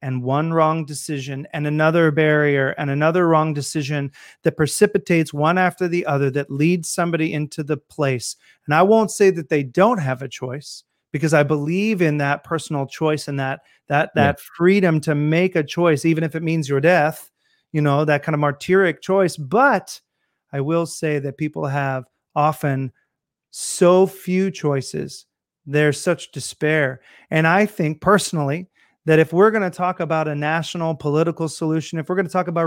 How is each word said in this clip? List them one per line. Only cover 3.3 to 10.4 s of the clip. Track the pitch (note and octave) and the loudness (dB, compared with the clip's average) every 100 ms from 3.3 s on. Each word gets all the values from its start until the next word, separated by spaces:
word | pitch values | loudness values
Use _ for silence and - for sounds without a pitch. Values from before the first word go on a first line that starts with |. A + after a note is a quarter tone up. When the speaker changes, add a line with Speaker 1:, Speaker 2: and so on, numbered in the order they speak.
| D#3+ D#3 | 2 2
Speaker 1:
decision | C#3+ C3 D#3 C#3 D3 C#3 - - _ | -4 -6 -6 -6 -6 -8 -12 -20 _
that | D#3+ - | -2 0
precipitates | D3 - G#3 G#3 - E3+ D#3+ | -2 2 2 2 0 0 0
one | D3 D3+ F3+ | 0 0 2
after | F3+ - F3+ | 0 0 -2
the | F3 D#3 | -2 -2
other | C#3 C#3 | 0 0
that | C#3 C#3 | -2 -6
leads | C#3 D#3+ F3 D#3+ | -2 0 0 -4
somebody | - E3+ E3 D#3+ | -4 -2 -2 -2
into | D3+ D3 - | -4 -6 -8
the | D3 C#3+ | -6 -6
place. | _ - C#3 B2 - - _ _ - | _ -4 -2 -2 -6 -14 _ _ 0
And | |
I | D#3 | 2
won't | G3 A3+ G#3 | 4 4 2
say | - G3 | 2 2
that | E3+ D#3 | 2 -2
they | D3+ | -2
don't | C3 E3+ G#3 A3 | 0 2 2 2
have | C3+ C3 | -2 -4
a | C3+ | -8
choice, | - | -10